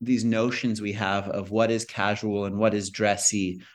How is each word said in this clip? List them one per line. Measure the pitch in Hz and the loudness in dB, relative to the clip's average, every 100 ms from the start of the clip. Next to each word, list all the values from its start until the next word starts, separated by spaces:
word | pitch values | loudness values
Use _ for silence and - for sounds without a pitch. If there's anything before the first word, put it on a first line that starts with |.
these | 117 123 | 0 2
notions | 117 113 120 120 123 104 | 2 2 2 0 -2 -2
we | 104 | -4
have | 98 98 98 98 | -2 0 0 -2
of | - 98 | -4 -2
what | 107 113 | 2 2
is | 113 | 2
casual | - - 101 104 107 101 | -2 -2 0 0 -2 -2
and | 101 98 | -2 2
what | 110 | 2
is | 104 98 | 2 -2
dressy, | 98 104 101 - 104 95 90 - | 0 2 2 2 0 -2 -4 -12